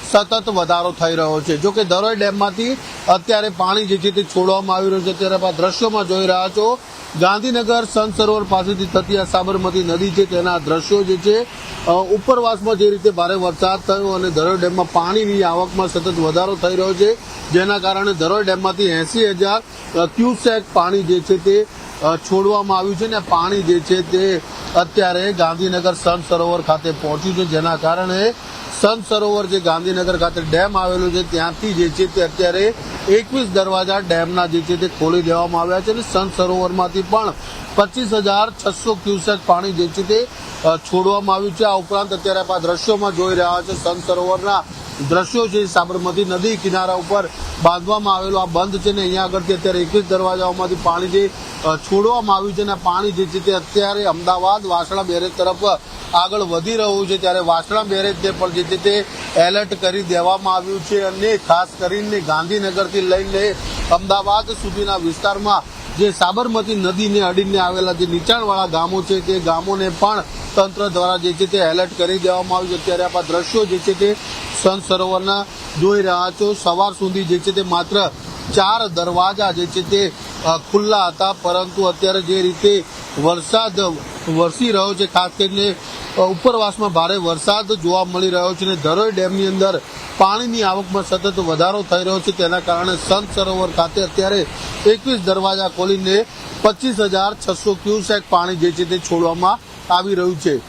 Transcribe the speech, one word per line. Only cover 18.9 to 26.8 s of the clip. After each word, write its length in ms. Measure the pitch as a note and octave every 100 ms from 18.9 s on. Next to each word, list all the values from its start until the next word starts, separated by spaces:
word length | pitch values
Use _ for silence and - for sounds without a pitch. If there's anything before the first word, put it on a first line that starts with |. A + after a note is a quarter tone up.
| E3 E3 A#3 G#3+
હજાર, 320 | F3+ G3 A3 - - - E3+
અ, 60 | E3+
ક્યુસેક 580 | - A#3+ A#3+ A#3+ A3 -
પાણી 300 | - F3 G3
જે 160 | E3+ F3+
છે 180 | E3 F#3
તે, 280 | F3+ G3+ G#3+ - - -
અ, 120 | D3+ E3
છોડવામાં 640 | - F#3+ G3 G#3 G3+ F#3
આવ્યું 180 | F#3+ F#3
છે 120 | A3+
ને 120 | A3
પાણી 420 | D#3+ E3+ F3 G3+
જે 180 | E3 F3
છે 320 | D#3 F#3 E3
તે 300 | F#3 G3 F3 - - - F3+
અત્યારે 580 | E3+ G#3 F#3 F3 F#3+
ગાંધીનગર 600 | F#3 E3 E3 F#3 F3+ F3+
સંત 300 | E3+ F3+ F3 D#3
સરોવર 320 | E3+ E3+ F3
ખાતે 300 | D#3 D#3